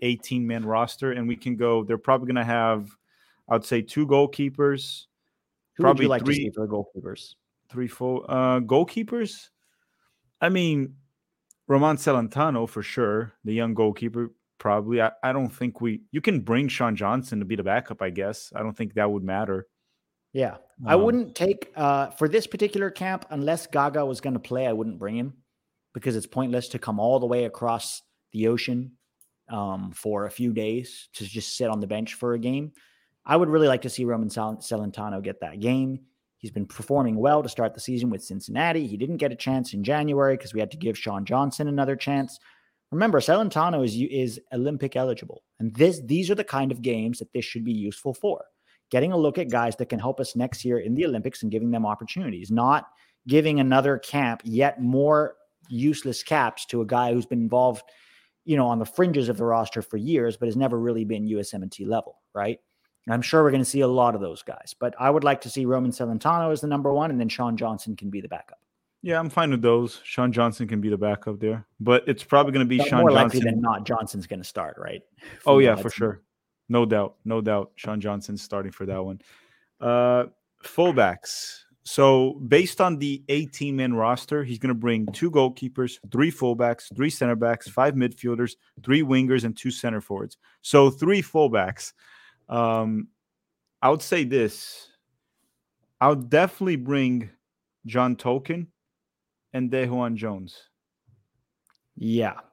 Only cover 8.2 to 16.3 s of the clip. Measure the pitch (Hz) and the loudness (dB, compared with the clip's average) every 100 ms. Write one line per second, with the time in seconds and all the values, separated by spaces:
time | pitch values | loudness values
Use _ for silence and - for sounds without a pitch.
8.2 | - 135 127 127 113 131 175 - 220 240 | -2 0 2 2 4 4 2 -2 -6 -4
9.2 | 214 - - _ _ _ _ _ _ _ | -6 -8 -20 _ _ _ _ _ _ _
10.2 | _ - 170 185 170 147 135 - _ _ | _ -2 0 2 2 0 -2 -8 _ _
11.2 | _ _ _ _ - 139 151 147 151 135 | _ _ _ _ 2 4 4 2 2 2
12.2 | 113 139 156 127 117 - 101 - 113 104 | 0 0 0 0 -4 -6 -6 -2 0 0
13.2 | 113 - 107 110 117 110 110 104 117 117 | -4 -8 -4 -2 0 2 2 0 -4 -4
14.2 | 117 _ _ - - 104 107 120 110 - | -6 _ _ -6 0 0 0 2 2 0
15.2 | 131 131 127 - 123 117 120 107 - 147 | -2 0 -2 -4 -8 -4 -4 -4 -6 -4
16.2 | 156 | 0